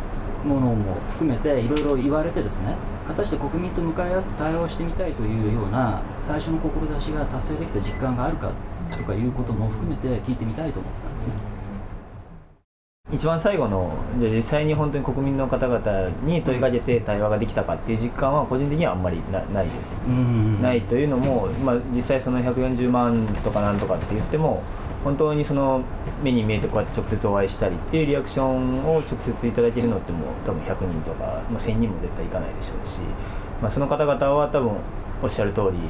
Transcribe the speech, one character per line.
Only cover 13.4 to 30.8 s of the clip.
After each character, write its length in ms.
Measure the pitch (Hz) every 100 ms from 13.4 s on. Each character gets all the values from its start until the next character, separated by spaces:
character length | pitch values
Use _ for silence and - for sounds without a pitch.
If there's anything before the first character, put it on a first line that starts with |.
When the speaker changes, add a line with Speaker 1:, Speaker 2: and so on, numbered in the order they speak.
| 175 196
Speaker 2:
後 100 | 120
の、 260 | 98 90 78 - 123
じ 80 | 117
ゃ 40 |
あ 40 |
実 80 | 110
際 240 | 113 151 151
に 80 |
本 180 | 151 151
当 60 | 143
に 60 |
国 180 | 135 131
民 160 | 139 139
の 100 | 131
方 200 | 131 131
々 420 | 117 107 98 92 92
に 180 | 143 170
問 160 | - 120
い 20 |
か 120 | 131
け 80 | 120
て 200 | 127 120
対 220 | 107 104
話 80 | 107
が 80 | 107
で 80 | 101
き 80 |
た 100 | -
か 120 | 98 85
っ 20 |
て 160 | -
い 20 | 113
う 40 |
実 100 | 120
感 240 | - 135
は 120 | 147 131
個 100 | 127
人 100 | 139
的 120 | 151
に 80 | 160
は 60 |
あ 20 | 92
ん 80 |
ま 80 | 90
り 100 | 85 -
な-、 120 | 92 -
な 80 | 101
い 80 | 87
で 20 | -
す。 180 | - - 123
Speaker 1:
う 20 |
ん 40 |
う 40 | 127
ん 20 |
う 20 | 123 117 107 107
ん。 40 |
Speaker 2:
な 100 | 123
い 80 | 123
と 140 | 98 120
い 80 |
う 60 | 147
の 80 | 127
も、 280 | 139 123 98 -
ま 100 | 135
あ、 20 | 120 123
実 80 | 123
際 180 | 120 135
そ 120 | 131
の 100 | 127
百 180 | 123 123
四 160 | 127 123
十 140 | 123
万 380 | 123 120 117 107 104
と 80 | 110
か 100 | 104
な 100 | 101
ん 80 | 101
と 60 | 98
か 120 | 90
っ 20 |
て 160 | - 104
言 80 |
っ 40 | -
て 100 | 156
も、 240 | 156 104 - - - -
本 120 | 135 143
当 180 | 151 151
に 100 | 143
そ 80 |
の 300 | 139 135 131 127 - - -
目 80 | 139
に 100 | 123
見 140 | 107 107
え 40 |
て 80 | 101
こ 120 | 107
う 20 |
や 60 | 101
っ 20 |
て 100 | -
直 80 | -
接 200 | - 107
お 100 | 101
会 80 | 95
い 40 |
し 80 | -
た 120 | 101
り 60 | 87
っ 20 |
て 200 | - 160
い 60 |
う 20 | 151
リ 100 | 143
ア 40 |
ク 60 | -
シ 120 | -
ョ 40 | 131
ン 400 | 131 127 131 147
を 160 | 160
直 20 | 151 123
接 280 | - 110 120
い 40 |
た 100 | 107
だ 80 | 117
け 100 | 117
る 80 | 117
の 80 | 101
っ 20 |
て 120 | -
も 140 | 85 69
う 40 | - -
多 80 |
分 100 | 85
百 180 | - 95